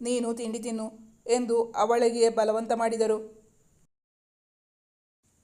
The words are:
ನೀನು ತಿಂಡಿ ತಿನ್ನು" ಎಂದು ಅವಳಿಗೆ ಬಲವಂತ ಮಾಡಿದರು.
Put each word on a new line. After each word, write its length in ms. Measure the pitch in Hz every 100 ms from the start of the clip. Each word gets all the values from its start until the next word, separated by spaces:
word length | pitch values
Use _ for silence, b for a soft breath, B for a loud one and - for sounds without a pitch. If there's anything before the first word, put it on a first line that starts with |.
ನೀನು 320 | 240 247 233
ತಿಂಡಿ 260 | 233 226 233
ತಿನ್ನು" 320 | 233 226 220 - - _ -
ಎಂದು 360 | 247 240 233
ಅವಳಿಗೆ 680 | 226 - 214 233 240 233 226
ಬಲವಂತ 420 | 226 220 220 226
ಮಾಡಿದರು. 760 | 233 226 220 220 214 - - - _ _ _ _ _ _ _ _ _ _ _ _ _ _ _ _ _ _ _